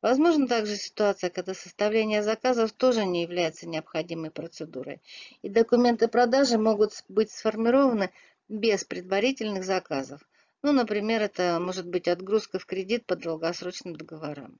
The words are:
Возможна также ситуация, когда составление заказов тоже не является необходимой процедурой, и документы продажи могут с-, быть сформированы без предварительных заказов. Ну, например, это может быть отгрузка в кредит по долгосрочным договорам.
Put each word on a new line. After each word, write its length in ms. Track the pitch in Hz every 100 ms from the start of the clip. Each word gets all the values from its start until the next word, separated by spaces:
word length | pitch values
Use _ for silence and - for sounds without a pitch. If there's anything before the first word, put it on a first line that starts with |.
Возможна 460 | 202 262 330 320 262
также 300 | 233 214 202
ситуация, 520 | - - 208 202 180
когда 240 | 180 180
составление 680 | 190 - - 208 220 220 214
заказов 480 | 208 220 254 247 220
тоже 340 | - 254 233 196
не 180 | 175
является 440 | 170 175 170 160 170
необходимой 640 | 160 160 160 170 165 160
процедурой, 720 | - 175 - 160 131 127 - _ - - _
и 80 | -
документы 580 | 202 226 240 247 233 233
продажи 500 | 240 247 262 277 233
могут 360 | 220 208 208
с-, 100 | - -
быть 220 | 190 220
сформированы 800 | - 220 214 226 262 277 226 190 _ - _ _
без 380 | 214 220 196 -
предварительных 800 | 180 185 196 233 269 214 196 185
заказов. 560 | 190 185 139 135 135 _ _ _ _
Ну, 100 | 285
например, 500 | 285 226 208 208 226
это 380 | 208 - 180 170
может 260 | 180 185 175
быть 220 | 175 175
отгрузка 520 | 175 190 214 - 190
в 60 | -
кредит 400 | 190 190 233 _
по 120 | 175
долгосрочным 760 | 170 160 165 180 180 - 180 160
договорам. 640 | 156 160 151 143 123 -